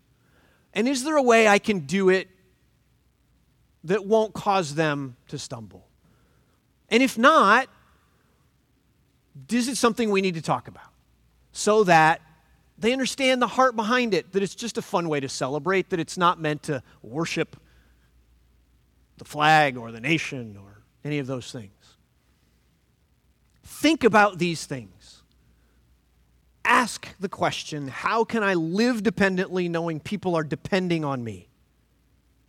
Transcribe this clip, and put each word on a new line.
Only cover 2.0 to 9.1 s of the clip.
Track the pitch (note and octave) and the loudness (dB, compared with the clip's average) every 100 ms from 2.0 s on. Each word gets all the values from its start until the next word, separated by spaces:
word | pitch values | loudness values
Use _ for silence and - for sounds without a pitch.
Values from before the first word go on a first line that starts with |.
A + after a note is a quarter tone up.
| F#3+ | 2
it | F#3 - _ _ _ _ _ _ _ _ _ _ _ _ _ _ _ | 2 0 _ _ _ _ _ _ _ _ _ _ _ _ _ _ _
that | D#3 G3+ G3 | -4 -2 2
won't | A3 A3 | 0 0
cause | - - F#3+ D#3+ | -2 0 0 0
them | D3 D#3+ C#3+ C3+ A#2+ _ | -2 -2 -2 -6 -14 _
to | D3 | -14
stumble? | - A#2+ G#2+ F#2 _ _ _ _ _ _ _ _ _ _ - | -12 -14 -16 -20 _ _ _ _ _ _ _ _ _ _ 0
And | A3 | 2
if | C4 - | 2 4
not, | B3 D#4 G3+ A3+ C4 _ _ _ _ _ _ _ _ _ _ _ _ _ _ | 6 6 6 4 2 _ _ _ _ _ _ _ _ _ _ _ _ _ _